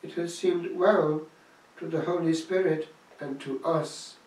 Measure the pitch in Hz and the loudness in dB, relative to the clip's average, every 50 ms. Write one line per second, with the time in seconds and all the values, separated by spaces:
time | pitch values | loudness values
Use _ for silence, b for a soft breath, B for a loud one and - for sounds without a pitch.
0 | - - - 175 170 170 - - - 180 170 170 170 - - 180 180 202 214 185 | -14 -8 -6 -4 -4 -4 -6 0 2 2 2 2 -2 -4 -2 4 4 6 6 6
1 | 156 151 151 156 - - b b b b b b b b - - 175 165 160 156 | 4 2 0 -2 -4 -8 b b b b b b b b -16 -12 -8 -4 -4 -2
2 | 147 160 175 175 170 165 160 160 - - 185 185 190 170 156 156 156 - - - | -2 0 0 0 2 2 0 0 0 0 0 2 4 4 2 0 -2 -8 -12 -20
3 | - - - - 147 135 135 135 - 139 131 131 - 165 165 156 147 - - - | -20 -20 -14 -12 -8 -8 -8 -8 -6 -6 -6 -4 0 0 0 0 0 -4 -8 -14
4 | - - - - - | -16 -18 -18 -20 -20